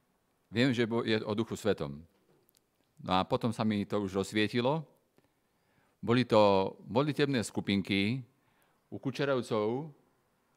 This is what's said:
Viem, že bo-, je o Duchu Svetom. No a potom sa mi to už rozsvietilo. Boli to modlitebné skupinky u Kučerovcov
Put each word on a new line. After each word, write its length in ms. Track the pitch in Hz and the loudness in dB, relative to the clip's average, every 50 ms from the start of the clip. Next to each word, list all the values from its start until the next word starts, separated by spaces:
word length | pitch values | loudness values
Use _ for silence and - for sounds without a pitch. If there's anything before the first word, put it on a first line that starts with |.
| _ _ _ _ _ _ _ _ _ | _ _ _ _ _ _ _ _ _
Viem, 240 | _ 95 110 127 139 | _ 0 2 2 2
že 160 | 120 113 120 | 2 2 0
bo-, 160 | 107 117 117 - | 0 0 -2 0
je 160 | 110 110 110 110 | 0 0 0 0
o 80 | 107 104 | -2 -2
Duchu 240 | 107 113 - 104 - | -2 -2 -4 -4 -4
Svetom. 480 | - 107 92 - 78 71 69 73 85 - _ _ _ _ _ _ _ _ _ _ _ _ _ _ _ _ _ - 135 | 0 0 0 0 -2 -8 -8 -12 -16 -20 _ _ _ _ _ _ _ _ _ _ _ _ _ _ _ _ _ -14 -6
No 100 | - 92 92 | -2 0 0
a 80 | 95 | 0
potom 240 | - 131 123 - 117 | 0 -2 -2 -2 -2
sa 160 | 104 - 110 | -2 -2 -2
mi 160 | 107 107 101 98 | 0 0 -2 -2
to 160 | - 110 104 | -2 -4 -4
už 160 | 104 95 92 | -4 -2 -2
rozsvietilo. 640 | 98 92 - 104 107 107 101 - 120 117 127 147 165 151 _ _ _ _ _ _ _ _ _ _ _ _ _ _ _ _ _ _ _ _ _ _ - | -2 -2 0 0 0 0 0 0 -2 0 0 -2 -2 -6 _ _ _ _ _ _ _ _ _ _ _ _ _ _ _ _ _ _ _ _ _ _ -10
Boli 240 | - - 120 127 120 | -2 2 2 2 2
to 500 | - 117 107 104 101 98 95 95 98 - - - | 4 6 6 8 8 6 4 2 0 -4 -10 -12
modlitebné 560 | - 98 123 147 151 135 - 147 139 139 120 98 | -4 0 0 0 0 0 0 0 0 2 -2 -2
skupinky 800 | - - - - - 101 98 90 - 104 98 98 104 123 135 120 - _ _ _ _ _ _ _ _ _ _ _ | -2 -4 -6 -2 0 0 0 0 0 0 0 0 0 -2 -4 -6 -12 _ _ _ _ _ _ _ _ _ _ _
u 100 | - - | -16 -14
Kučerovcov 920 | 101 - 139 120 - 143 139 139 127 113 - 120 107 104 110 120 135 160 156 143 _ _ _ _ _ _ _ _ _ _ _ _ | -8 -8 -8 -4 -2 -2 0 0 -2 -2 -2 -2 -2 0 0 -2 -4 -6 -10 -14 _ _ _ _ _ _ _ _ _ _ _ _